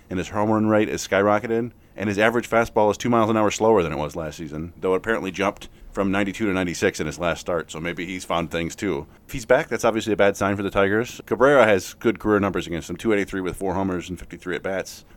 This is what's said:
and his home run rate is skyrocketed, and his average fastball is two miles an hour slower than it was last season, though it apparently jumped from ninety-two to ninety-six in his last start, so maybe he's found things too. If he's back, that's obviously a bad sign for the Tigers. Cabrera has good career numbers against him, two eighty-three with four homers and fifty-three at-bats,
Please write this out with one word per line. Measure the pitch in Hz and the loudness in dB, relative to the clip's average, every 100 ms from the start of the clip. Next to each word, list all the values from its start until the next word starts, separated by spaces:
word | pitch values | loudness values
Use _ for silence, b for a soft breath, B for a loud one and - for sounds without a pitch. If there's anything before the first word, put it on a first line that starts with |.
| b | b
and | 92 | -6
his | 82 | -4
home | 104 107 | -2 2
run | 107 107 | 2 4
rate | 107 98 | 2 2
is | 85 - | -2 0
skyrocketed, | 98 104 104 113 113 120 - b | 2 4 2 0 -4 -4 -10 b
and | - 104 | -6 -2
his | 98 | 2
average | 110 117 - | 4 2 0
fastball | 113 113 113 107 | 0 2 2 2
is | 98 | 2
two | 120 | 2
miles | 120 110 | 2 4
an | 110 | 2
hour | 104 | 2
slower | - 110 107 | 2 4 4
than | 82 | 4
it | 71 | -2
was | 73 82 | -6 -6
last | 78 73 | -8 -10
season, | 78 76 85 - | -10 -8 -10 -4
though | 92 | 0
it | 92 | 0
apparently | 110 107 92 | 0 -2 -2
jumped | 92 98 - - b b | 0 -2 -2 -16 b b
from | - 98 | -2 0
ninety-two | 98 98 92 107 | 0 -2 -2 -2
to | |
ninety-six | 92 90 82 101 - | 0 -2 0 0 0
in | 78 | -6
his | 73 | -2
last | 85 80 | -2 -2
start, | - 85 78 | -4 -4 -4
so | 80 | -8
maybe | 85 85 87 | -8 -6 -8
he's | 92 | -8
found | - 85 82 | -4 -4 -2
things | 82 82 | -4 -6
too. | - 101 71 - B - | -4 -4 -4 -6 B -14
If | |
he's | 135 | -10
back, | 110 131 165 | 2 2 2
that's | 113 | 0
obviously | 117 110 107 | 0 0 -2
a | 101 | 2
bad | 101 - | 2 2
sign | 98 101 | -2 -2
for | |
the | 98 | -2
Tigers. | 101 98 107 123 - - | 0 2 0 -4 -10 -6
Cabrera | 107 135 143 110 | 2 6 6 6
has | 95 - | 4 0
good | - 117 95 | -2 -2 0
career | 107 104 | 2 2
numbers | 98 90 82 | 2 -2 -4
against | 82 - | -6 -6
him, | 87 | -4
two | 113 | 0
eighty-three | 104 95 95 | 0 0 -4
with | 90 - | -4 -4
four | 95 | -4
homers | 92 95 90 87 | -2 -2 -4 -6
and | 87 | -12
fifty-three | - 85 90 | -12 -12 -6
at-bats, | 80 92 95 - - - | -4 -4 -6 -6 -12 -20